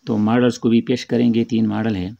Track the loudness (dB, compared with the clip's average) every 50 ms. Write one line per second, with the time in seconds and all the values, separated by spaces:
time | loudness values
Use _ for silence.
0 | _ -4 -2 0 0 2 2 2 2 2 0 0 0 2 2 2 2 0 -4 -4
1 | -4 -4 -2 0 2 2 2 0 -2 -2 -2 -2 0 0 -2 -2 -2 -2 -2 -4
2 | -4 -8 -10